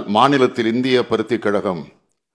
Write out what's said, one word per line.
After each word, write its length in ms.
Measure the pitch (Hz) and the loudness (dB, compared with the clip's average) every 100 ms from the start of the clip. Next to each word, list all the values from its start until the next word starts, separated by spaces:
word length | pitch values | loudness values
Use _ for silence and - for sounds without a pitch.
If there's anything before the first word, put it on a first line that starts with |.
| 113 | 0
மாநிலத்தில் 600 | 104 135 143 127 - 113 | 2 4 4 2 0 -2
இந்திய 300 | 117 131 127 117 | 0 0 0 0
பருத்தி 300 | 113 110 117 | -2 -2 -2
கழகம் 440 | 104 101 98 87 71 _ _ _ _ | -2 -2 -2 -6 -10 _ _ _ _